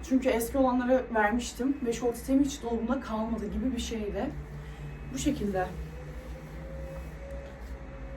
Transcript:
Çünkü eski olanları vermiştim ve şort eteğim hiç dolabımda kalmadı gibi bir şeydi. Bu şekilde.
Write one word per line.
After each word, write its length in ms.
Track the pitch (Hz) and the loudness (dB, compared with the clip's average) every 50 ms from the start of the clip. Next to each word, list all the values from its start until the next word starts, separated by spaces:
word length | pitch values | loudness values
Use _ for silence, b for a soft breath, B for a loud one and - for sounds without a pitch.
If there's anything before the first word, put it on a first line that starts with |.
| - - | 0 4
Çünkü 200 | 254 262 262 262 | 4 4 6 6
eski 300 | 233 226 233 - - 277 | 4 4 2 2 4 6
olanları 440 | 262 254 247 254 247 240 262 254 247 - 233 | 6 6 6 4 6 6 6 4 4 4 4
vermiştim 600 | 220 208 - 240 240 - - - - 240 269 277 - - | 4 6 6 4 2 0 -2 -4 -2 0 0 0 2 0
ve 60 | 233 | 0
şort 260 | 226 - 254 240 233 - | 0 2 2 0 0 0
eteğim 260 | - - 269 277 285 | 0 4 6 6 6
hiç 180 | - - - | 4 2 -4
dolabımda 380 | - 233 233 226 226 233 - - | -4 -2 0 0 2 2 0 0
kalmadı 460 | - - 220 220 220 233 233 196 202 | 0 -2 -2 0 0 0 -2 -2 -2
gibi 300 | 180 180 214 214 262 262 | -2 -2 0 0 0 0
bir 40 | 240 | -2
şeydi. 500 | - - 233 220 208 202 180 196 233 302 - - - - B B B B B B B B B - - - 240 | -2 -4 -4 -2 -2 -2 -2 -2 -2 -2 -4 -6 -8 -8 B B B B B B B B B -8 -10 -8 -6
Bu 40 | 277 | 0
şekilde. 480 | - 294 - - 214 202 196 185 180 180 - - 156 - - - - - - - - - - - - - - - - - - - - - - - - - - - - - - - - - - - - - - - - - - - - - - | 0 0 0 2 0 0 2 2 0 0 -2 -6 -8 -8 -8 -10 -10 -10 -10 -10 -10 -10 -10 -10 -10 -10 -10 -10 -10 -8 -8 -8 -8 -8 -8 -8 -8 -8 -10 -10 -10 -8 -8 -8 -8 -10 -12 -10 -10 -10 -10 -10 -10 -12 -10 -10 -10 -10 -10